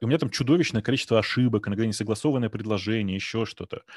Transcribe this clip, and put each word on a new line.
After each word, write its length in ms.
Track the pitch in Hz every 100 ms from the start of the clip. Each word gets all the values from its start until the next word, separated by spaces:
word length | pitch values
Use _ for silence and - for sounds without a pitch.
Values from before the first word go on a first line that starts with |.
и 40 | 117
у 20 |
меня 120 | 151
там 100 | 123
чудовищное 500 | - 123 170 165 113
количество 360 | 104 135 - 113
ошибок, 480 | 104 - 123 107 101
иногда 180 | 101 113
несогласованное 640 | 104 107 107 151 135 117
предложение, 640 | 107 107 104 95 110 101 95
ещё 300 | - 113 110
что-то. 380 | - - - -